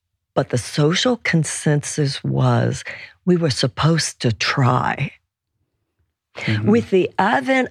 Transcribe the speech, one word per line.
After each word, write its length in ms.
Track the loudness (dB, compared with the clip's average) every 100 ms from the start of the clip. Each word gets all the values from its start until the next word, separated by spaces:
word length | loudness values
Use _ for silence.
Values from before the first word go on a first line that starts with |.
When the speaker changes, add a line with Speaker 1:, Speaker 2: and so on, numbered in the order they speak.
| _ _ _
Speaker 1:
but 180 | -4 -2
the 80 | -2
social 580 | -2 0 2 2 0 -2
consensus 1080 | 0 0 0 -2 0 0 -2 -2 -2 -2
was 600 | -4 0 2 2 0 -2 -8 -16 -18 _ 0
we 100 | 2
were 140 | 2
supposed 720 | 0 -2 0 2 2 -2 -2
to 100 | -2
try. 800 | -2 -2 0 2 2 0 -4 -6 -10 _ _ _ _ _ _ _ _ _ _ _ -10
Speaker 2:
Mm-hmm. 340 | -4 0 2
Speaker 1:
With 200 | 2 4
the 200 | 2 0 0
advent 500 | 0 0 0 0 2